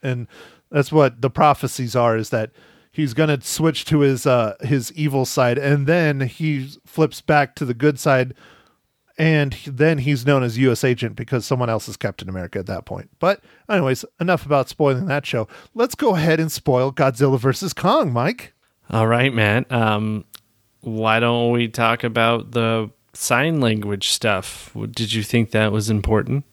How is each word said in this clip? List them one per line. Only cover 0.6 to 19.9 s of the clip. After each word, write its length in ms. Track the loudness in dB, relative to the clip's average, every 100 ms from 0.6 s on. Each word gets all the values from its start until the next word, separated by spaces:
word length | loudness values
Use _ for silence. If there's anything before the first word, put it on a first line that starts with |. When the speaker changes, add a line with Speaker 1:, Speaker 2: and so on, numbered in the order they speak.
| _
Speaker 1:
that's 220 | -2 2
what 320 | 4 2 2
the 80 | -4
prophecies 640 | 2 2 2 -2 -6 -4
are, 220 | 0 2 0
is 140 | -2
that 200 | -4 -4 _ -20 _ _
he's 240 | -4 -2
gonna 260 | 0 0 0
switch 440 | -4 0 0 0
to 160 | 0 2
his, 260 | 4 2 2
uh, 300 | 2 2 -4
his 300 | -2 -2 -2
evil 300 | -4 -2 0
side, 340 | -2 0 2 2
and 280 | 2 0 2
then 360 | 2 2 0
he 480 | -4 -2 -4 -2 -6 -14
flips 360 | _ 0 0 0
back 340 | 2 2 2
to 100 | -4
the 80 | -6
good 280 | 0 0 0
side, 340 | 0 2 0 -6 -20 -20 _ _ _ _ _ -2
and 380 | 2 2 0
he, 160 | -4 -12
then 280 | 0 2 2
he's 280 | 0 0 2
known 160 | 2
as 160 | 2 2
U 140 | 2
S 100 | 4
Agent 320 | 0 0 -4
because 320 | -6 -4 -4 -2
someone 240 | -2 0
else 180 | -2 -6
is 80 | -8
Captain 320 | -8 -6 -10
America 300 | -8 -8 -8
at 80 | -6
that 180 | -8
point. 260 | -8 -14 -14 _
But 220 | -2 -2 _ _ -4
anyways, 360 | 0 0 -2 -6 _
enough 240 | 0 0
about 240 | 0 0 0
spoiling 380 | 0 0 2 -2
that 180 | -4
show. 220 | -4 -6 -6 -12 -18
Let's 220 | -2 -2
go 220 | 0 0 2
ahead 240 | 2 2
and 100 | 0
spoil 420 | -2 0 2 0
Godzilla 460 | 2 0 2 2 2
versus 340 | 0 0 -4
Kong, 400 | -2 2 2 2
Mike. 400 | 0 -2 -4 -14 _ _ _ _
Speaker 2:
All 160 | 0 2
right, 260 | 4 2
Matt. 380 | 2 2 2 0
Um, 540 | 0 0